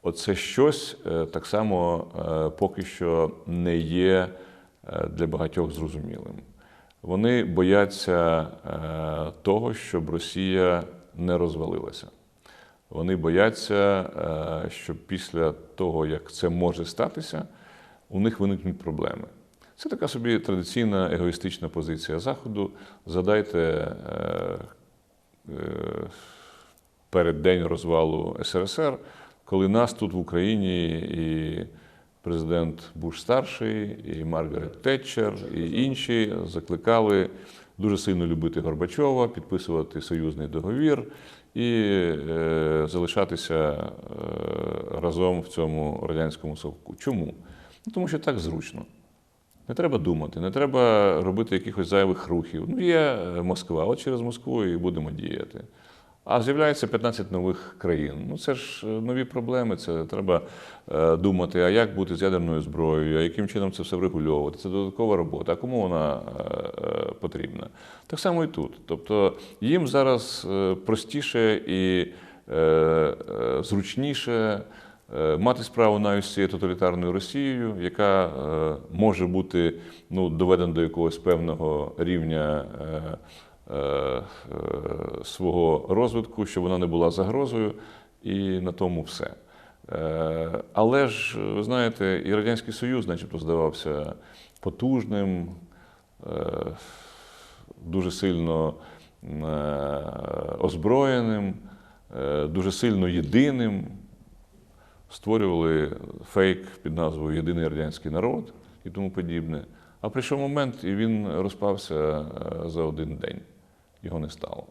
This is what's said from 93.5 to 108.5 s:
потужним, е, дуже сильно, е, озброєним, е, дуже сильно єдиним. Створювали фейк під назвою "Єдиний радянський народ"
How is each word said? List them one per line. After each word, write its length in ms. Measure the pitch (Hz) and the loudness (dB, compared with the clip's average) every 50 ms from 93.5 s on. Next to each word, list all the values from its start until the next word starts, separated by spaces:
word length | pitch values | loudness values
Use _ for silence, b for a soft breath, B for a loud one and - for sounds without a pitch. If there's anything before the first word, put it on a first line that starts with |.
| 82 82 80 78 78 - - 80 76 73 73 78 - B B B B B B B B - | 2 4 4 2 0 -2 -6 -4 -4 -4 -4 -6 -8 B B B B B B B B -6
потужним, 920 | - 98 - - 123 127 135 123 104 - 104 101 98 95 92 87 87 87 87 85 - b b b b b b b b _ _ _ - | -6 -6 -4 0 0 2 2 2 0 0 -2 0 0 0 0 -2 -4 -6 -10 -14 -18 b b b b b b b b _ _ _ -12
е, 20 | - - - - - - - - - - B B B B B B B B B B B B B B B B B B - - - - | -8 -6 -4 -4 -4 -4 -4 -6 -6 -8 B B B B B B B B B B B B B B B B B B -20 -20 -16 -12
дуже 260 | 85 82 95 90 90 | -2 -2 0 0 0
сильно, 640 | 85 - - 95 90 85 82 82 82 80 80 78 76 B B B B B B B B _ - | -2 0 0 0 0 2 0 0 2 2 0 0 -2 B B B B B B B B _ -14
е, 40 | - 76 76 78 78 78 76 73 76 73 71 71 71 73 71 - - - - - - - - - - - - | -10 -8 -6 -4 -4 -4 -2 -2 -2 -2 -2 -2 -4 -4 -4 -6 -8 -10 -10 -8 -6 -6 -6 -6 -6 -4 0
озброєним, 920 | - - 90 85 78 104 123 135 139 135 131 123 117 113 110 104 101 95 92 - B B B B B B B B B _ 50 | 0 0 0 0 2 4 4 4 4 4 2 2 2 0 0 0 -2 -4 -4 -8 B B B B B B B B B _ -8
е, 300 | 58 67 71 73 73 73 | -4 -2 -2 0 0 0
дуже 240 | 76 78 95 92 98 | 0 0 0 0 0
сильно 360 | 92 - - 120 107 95 92 | 0 2 2 2 4 4 2
єдиним. 800 | 90 87 90 76 71 82 120 139 147 135 127 117 110 101 95 98 - - - - - - - - - - - - _ _ - _ _ b b b b b b b _ | 2 2 0 0 4 4 6 6 6 2 0 0 0 -2 -2 -6 -8 -12 -16 -18 -20 -20 -20 -20 -20 -20 -20 -20 _ _ -20 _ _ b b b b b b b _
Створювали 840 | - - - 104 110 113 104 92 87 82 82 80 80 78 76 - - - - - - - - | -20 -8 0 2 2 4 4 2 2 4 4 4 4 2 2 0 -4 -10 -12 -14 -14 -16 -18
фейк 420 | - - 101 95 95 90 - - | -2 2 4 4 4 4 0 -4
під 280 | - - - - 82 80 | -14 -18 -10 -8 -6 -2
назвою 400 | 82 82 78 80 76 78 78 78 | 0 0 0 0 -2 -2 -2 -2
"Єдиний 320 | 82 80 82 87 85 82 | 0 0 0 0 0 0
радянський 440 | 78 76 76 78 76 78 - - 80 | 0 0 -2 -4 -4 -6 -8 -8 -4
народ" 420 | 76 85 101 120 139 233 - - | -2 0 0 0 -2 -2 -6 -10